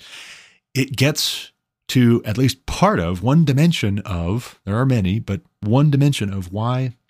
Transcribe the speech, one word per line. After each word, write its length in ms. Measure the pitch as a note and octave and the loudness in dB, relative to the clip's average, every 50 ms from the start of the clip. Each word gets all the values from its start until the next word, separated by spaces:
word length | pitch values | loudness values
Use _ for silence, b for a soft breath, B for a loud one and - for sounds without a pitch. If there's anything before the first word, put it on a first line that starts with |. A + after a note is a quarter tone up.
| B B B B B B B B B B B B B _ - | B B B B B B B B B B B B B _ -6
it 220 | C3 C3 - C3 | -4 -4 -4 -2
gets 560 | - C3 C#3+ D3+ - - - - - - - _ _ _ _ _ _ _ - | 0 0 0 2 0 -4 -4 -6 -8 -12 -16 _ _ _ _ _ _ _ -2
to 340 | - C3 B2 A#2 A#2 A#2 - | 2 4 4 4 4 2 0
at 140 | - G#2 A#2+ | -4 -2 0
least 280 | C3+ B2 - - _ | 0 0 0 -4 _
part 340 | - - - F3 G3 G#3+ A2+ | -8 -2 0 2 2 2 2
of 220 | E2+ E2+ F#2 F2 G#2 | 0 -2 -2 -2 0
one 220 | A#2+ C#3+ E3 E3 | 2 4 4 4
dimension 540 | C#3+ C3+ C3 D#3 F3 E3 - - G#2 G2 G2+ | 4 4 4 2 2 2 0 -2 -2 -2 -4
of, 600 | - - F#2+ F2 E2 E2+ G2+ B2 A#2+ - - _ _ | -4 -6 -6 -4 -2 -2 -4 -4 -6 -10 -18 _ _
there 120 | F#2+ G2+ | -4 -2
are 100 | A2+ C3 | 0 0
many, 320 | C3+ B2+ A2+ F#2+ F2+ G2 A2+ | 2 2 2 2 0 0 -2
but 220 | A#2 - G2 - - _ _ _ | -2 -4 -6 -8 -8 _ _ _
one 300 | - G#2 A2 C3+ D3 D#3 | -4 0 2 2 4 4
dimension 420 | C#3+ C#3 C#3+ D3 C#3 - G#2+ G2 G2 | 4 4 2 2 2 0 -4 -4 -4
of 200 | G2 F#2 F2+ F#2 | -6 -8 -6 -6
why 420 | G#2 A2 A#2+ B2+ B2+ C3 B2+ A#2 _ _ _ | -4 -4 -2 -2 -4 -4 -6 -8 _ _ _